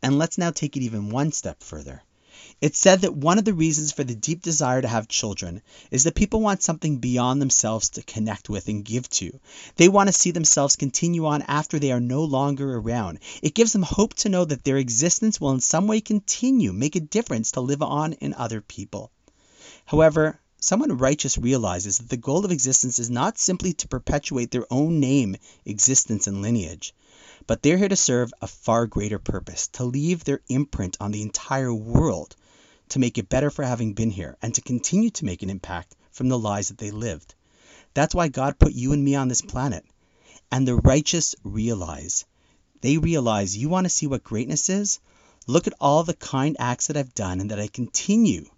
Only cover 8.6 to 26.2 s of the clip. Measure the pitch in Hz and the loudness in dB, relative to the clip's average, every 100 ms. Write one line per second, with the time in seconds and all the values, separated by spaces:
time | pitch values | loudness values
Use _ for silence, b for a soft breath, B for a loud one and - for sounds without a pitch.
8.6 | - 107 104 113 120 - 87 - B B | -4 -6 -4 -6 -4 -6 -6 -12 B B
9.6 | B - 170 202 196 180 180 170 156 - | B 4 6 6 4 2 0 2 2 2
10.6 | 143 - 143 - 170 170 156 147 - 147 | 2 0 -2 -2 -2 0 0 -2 0 -2
11.6 | 156 156 139 123 120 131 160 135 143 139 | -2 0 0 0 0 0 0 2 0 0
12.6 | 139 123 110 120 98 85 B B - - | -4 -4 -2 -2 -4 -8 B B -2 4
13.6 | 226 220 175 - 220 - 214 185 175 139 | 4 4 0 2 0 0 -2 0 0 0
14.6 | - 135 127 117 160 - 220 208 147 135 | 0 0 2 2 2 2 0 0 0 0
15.6 | - 160 202 220 - 214 - - 247 269 | 0 0 2 0 0 -2 -2 -2 2 4
16.6 | 139 104 143 175 156 208 233 113 113 - | 4 2 -2 -2 -2 -2 -2 -2 -2 -4
17.6 | 127 143 151 143 156 160 139 131 117 113 | -2 -2 -2 -2 -2 -4 -6 -6 -6 -6
18.6 | - - 98 101 - _ _ B B B | -10 -14 -10 -10 -12 _ _ B B B
19.6 | B B - 151 160 156 156 156 _ _ | B B -2 6 6 6 0 0 _ _
20.6 | - 196 294 143 131 147 139 - 117 131 | -2 0 0 2 2 2 -2 -2 2 2
21.6 | 107 90 95 - 120 120 117 147 202 170 | 0 -4 -4 -6 -4 -6 0 0 0 0
22.6 | 131 131 127 120 117 120 160 233 - 185 | 2 2 0 -4 -4 0 -2 0 -2 0
23.6 | 190 165 - 131 - 147 - 131 120 127 | -2 -4 -6 -6 -2 -2 -2 -4 -2 -4
24.6 | 113 127 151 165 131 139 113 90 b b | -2 0 2 4 4 4 2 -2 b b
25.6 | - 104 - 135 - 107 | -12 0 2 2 0 -2